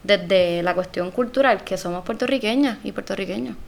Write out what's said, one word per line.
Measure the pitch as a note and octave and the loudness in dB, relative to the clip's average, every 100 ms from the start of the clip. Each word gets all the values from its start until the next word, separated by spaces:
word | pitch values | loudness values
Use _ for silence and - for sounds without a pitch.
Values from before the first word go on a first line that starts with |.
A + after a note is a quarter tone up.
desde | - G3+ F3 F#3+ F3 E3+ | 2 2 4 4 4 2
la | F3 | 0
cuestión | F3 F#3 - F3+ | 0 -2 -4 -4
cultural, | G#3+ A#3+ C4 C4+ G3 - | -2 -2 2 4 2 0
que | F#3 | -4
somos | F3+ F3 F#3 | -4 -6 -6
puertorriqueñas | A3 B3 C4+ G#3+ B3 C#4 G#3 | -2 0 0 2 2 2 0
y | G#3+ | -6
puertorriqueños. | - - G3 F#3+ G3+ B3 G#3+ | -8 -6 -6 -4 -6 -6 -8